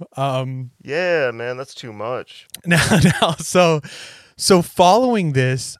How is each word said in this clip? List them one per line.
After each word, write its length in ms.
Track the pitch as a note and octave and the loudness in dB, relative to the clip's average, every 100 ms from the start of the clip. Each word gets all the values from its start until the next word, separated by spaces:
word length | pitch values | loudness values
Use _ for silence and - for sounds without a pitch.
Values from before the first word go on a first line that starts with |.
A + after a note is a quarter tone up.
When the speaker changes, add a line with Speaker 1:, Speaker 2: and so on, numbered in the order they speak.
| E3+ - | -16 -6
Speaker 1:
Um, 540 | C#3 C3 C3 C3 B2 _ | -4 -4 -6 -10 -12 _
Speaker 2:
Yeah, 480 | B2+ D3+ F#3 E3 B2+ | -8 -4 0 0 -2
man, 260 | A#2 A#2+ B2+ | -4 -8 -8
that's 180 | C3+ - | -12 -14
too 180 | B2 | -16
much. 540 | G#2 A2 B2 - - _ - | -10 -8 -8 -10 -20 _ -12
Speaker 1:
<laughs> 100 | F3 | 0
Now, 340 | E3+ - F#3+ E3+ - | 2 4 4 4 4
now, 120 | G3 | 0
so, 480 | - D#3+ F3+ E3+ D#3 - - - - _ - | -2 -2 2 4 2 -4 -18 -20 -20 _ -8
so 240 | - F#3 | 2 2
following 720 | - - F3+ G#3+ B3+ A3+ E3 | 2 2 4 6 2 0 0
this, 440 | C3+ B2+ C3 - | 0 0 -2 -8